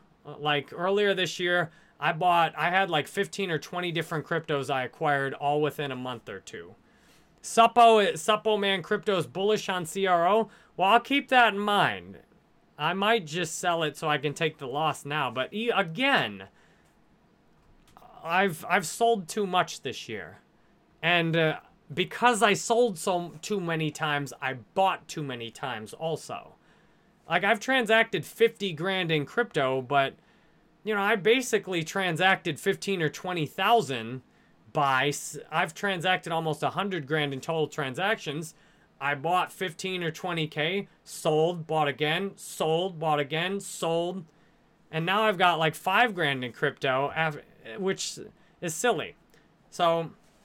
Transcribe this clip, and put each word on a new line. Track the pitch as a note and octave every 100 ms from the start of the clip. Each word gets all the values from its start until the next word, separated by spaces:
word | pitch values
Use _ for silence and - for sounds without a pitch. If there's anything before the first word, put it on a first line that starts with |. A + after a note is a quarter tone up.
| _ _ D3
Uh, | D3
like, | D3 D3 -
earlier | A#2+ F3+ G3+ G3+ F#3+
this | F3 -
year, | F3+ F3 E3 - _ -
I | D3+
bought, | D#3+ F3+ E3+ D#3+ D#3
I | E3
had, | F#3 F#3+
like, | D#3 C#3+
fifteen | - G3 - F#3+
or | D#3
twenty | - F3+ F3+
different | E3 D#3+ D#3+ C3+
cryptos | E3 D#3+ D3 C3
I | C3+
acquired | B2 - D#3 C#3 C#3
all | - C#3+ D3
within | D3+ - C#3+
a | B2+
month | B2+ A#2+ -
or | G2
two. | - G#2 E2+ - _ _ _ _ _ _
Suppo, | - - A3+ A#3+ A#3 A3 F#3+
Suppo | D#3 - G#3+ A3 G#3+
Man | G3 G3
Crypto's | - G#3 G#3 F#3+ D#3
bullish | F3 G3+ G#3 -
on | F#3 E3
C | G3 F#3+
R | F3 E3+
O. | G#3+ G#3+ - _ -
Well, | F#3
I'll | A#3
keep | A#3 C#4 -
that | B3+ A#3
in | G3+
mind. | G#3 G3+ D3 G2 F2 F#2+ - _ _ _ _ -
I | D3+
might | F#3 G3+ A#3 D#3
just | E3 D#3+ -
sell | F#3 E3+
it | D#3 -
so | D#3+
I | D3+
can | D3 C#3
take | D#3+ -
the | C3+
loss | C#3 D#3 C#3
now. | C#3+ D3 C3
But | B2 C3
e-, | G#3 A#3 F3+
again, | F#3 E3 C4+ A#3+ A#2+ G2 F#2+ _ _ _ _ _ _ _ _ _ _ _ _ _ _ - - -
I've, | D#3+ F3 G3 D#3 -
I've | F#3 D#3+
sold | - A#3 A3+ E3
too | - G3
much | F3+ E3 -
this | C3 A2 -
year. | G#2+ D#2+ - _ _ _ _ _ _
And, | E3 F3 E3 D#3+
uh, | D#3+ D3 - _ -
because | C#3+ F#3 - A#3+ A3
I | A3
sold | F#3+ - A3+ B3 F3
so, | - F3+ F3 D#3
too | - G#3
many | E3+ D#3+ D#3
times, | D3 D#3 C#3+ C#3 -
I | C3+ B2+ G#2+ -
bought | F#3+ E3+ -
too | -
many | C#3+ B2 A#2
times | - C#3 A2+ G#2+
also. | - D#3+ D#3 - A2 - - _ _ _ _ _ _ -
Like, | D#3+
I've | G3+ A3
transacted | - C4 G#3+ A3 A3 F3 -
fifty | - A3+ - G3+
grand | D3+ F#3 F#3+ F3
in | D#3 C3+
crypto, | - A#3+ D#3 C3 C3
but, | B2 C#3+ C3+ - _ _ _ _ _ _ G#3
you | G#3
know, |
I | G3 A3
basically | F3+ B3+ B3 G#3+ - F3+
transacted | D#3+ G3 F#3 D#3+ F#3 F#3+ F3 D3
fifteen | G3 F#3 - F#3+
or | D3+
twenty | - F#3 F3+ D3
thousand | - G3 A#3 C#3+ B2+ A2+ B2+ - _ _ _ _
buys. | D#3 C#3 C3 C#3+ C#3 - D3+ -
I've | D#3 F3+
transacted | - G3+ F#3 F3 F#3 -
almost | E3 D#3+ D3+
a | C#3+
hundred | D3 G3+ F3+ C3+
grand | D#3 C#3+
in | C3+
total | - D#3+ D3+
transactions. | - C3+ C3 G3 A3 - C#3+ D#3+ - _ _ _ -
I | C#3 C#3+
bought | D#3+ F3+ D#3+
fifteen | - F#3 D#3+ F#3+ F#3
or | E3+
twenty | D#3+ F#3 E3+ D#3
K, | D#3 D3+ G3 G3 _
sold, | - - E3+ D#3 D#3+ F3 D#3
bought | D#3+ C#3+
again, | C3 D3+ E3 G3 -
sold, | - - D#3+ E3 F#3 E3
bought | D#3+ D3+
again, | C#3 D#3 F3+ G3
sold. | - - E3 E3 F3 F#3 D#3+ _ _ _ _ _ _
And | D#3+ E3
now | G3+
I've | A3 F3+
got, | F3+ D#3+
like, | D#3+ D#3
five | - G3 B3 F3+
grand | D3+ C3+ B2
in |
crypto, | - D3 - C3+ C3 C#3
af-, | A2 D#3+ D3 - - - A3
which | F#3+ - - - - - _ -
is | E3+
silly. | D#3+ B3 F3 G2 - _ _ _ _ _
So, | - F3 E3 D#3+ - _ _